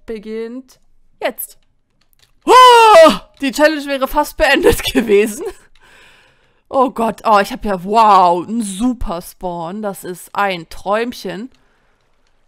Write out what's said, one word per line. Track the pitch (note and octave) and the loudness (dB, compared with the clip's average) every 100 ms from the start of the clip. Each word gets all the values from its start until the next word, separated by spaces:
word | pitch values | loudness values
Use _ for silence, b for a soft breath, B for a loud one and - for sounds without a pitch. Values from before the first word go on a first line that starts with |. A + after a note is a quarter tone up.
| - | -16
beginnt | A3 G#3+ A3 A3+ B3+ C4 _ _ _ _ - | -16 -12 -12 -12 -14 -20 _ _ _ _ -10
jetzt. | D#4+ - - _ _ _ _ _ _ _ _ _ | -10 -10 -20 _ _ _ _ _ _ _ _ _
Oh, | - A#4+ B4+ A#4+ A4 F#4 D#4 F#3+ - - | 4 8 8 8 6 8 6 4 -10 -8
die | C4+ | -8
Challenge | - D4+ D#4 C#4+ | 0 0 0 -6
wäre | C#4 C4 | -6 -4
fast | D4 D4 - | -4 -4 -2
beendet | D#4 C#4 F4+ - | 0 2 0 -2
<laughs> | - | -4
gewesen. | C4 A3 G3+ A3 A3+ G4+ - _ _ B B B B B B B B _ | -4 0 0 0 -6 -14 -16 _ _ B B B B B B B B _
Oh | C4+ B3 | -2 -2
Gott, | G#3+ A3+ - | -2 -6 -4
oh, | A3+ G#3 | 0 0
ich | G#3 | 0
hab | A#3+ | -6
ja, | G#3+ F#3 | -8 -8
wow, | F#3 A3 G#3+ F#3+ F3+ F3 E3 | -4 2 4 4 4 0 -4
ein | A#3 | -8
super | G3+ F#3+ B3 A#3 - F3 | -8 -6 -6 -4 -8 -10
Spawn. | - - F3+ F3 E3 G#3 | -14 -14 -12 -10 -12 -10
Das | G#3 F#3 | -10 -12
ist | F3+ F3 - | -14 -16 -12
ein | - G3+ F3 E3 | -6 -4 -6 -12
Träumchen. | - F#3 G#3+ A#3+ - F#3+ F3 B3+ b b b b b b b b b | -14 -6 -4 -4 -10 -14 -14 -16 b b b b b b b b b